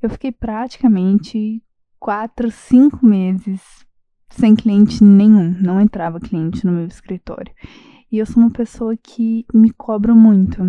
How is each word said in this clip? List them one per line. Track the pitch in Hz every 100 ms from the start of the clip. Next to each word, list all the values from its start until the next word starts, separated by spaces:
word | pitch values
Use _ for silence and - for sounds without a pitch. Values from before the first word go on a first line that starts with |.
Eu | 226
fiquei | 214 269
praticamente | 240 - 214 247 - 254 202 185 202 - 220 214 226 _ _ _ _
quatro, | - 208 226 - 233
cinco | 214 _ 247 285 - 240
meses | 202 185 190 196 190 _ - _ _ _ _ _
sem | - 226 214
cliente | 226 202 208 -
nenhum, | 208 196 208 214 170 180
não | 185 185
entrava | 214 214 170 165
cliente | - 175 160 180 185
no |
meu | 175 170
escritório. | - _ 180 - - 185 _ - _ _ _ _
E | 214
eu | 214
sou | -
uma | 233
pessoa | - 233 - 226 226
que | _ _ 226 226 226
me | 226 220
cobro | - - 214 208 233
muito | 220 202 190 -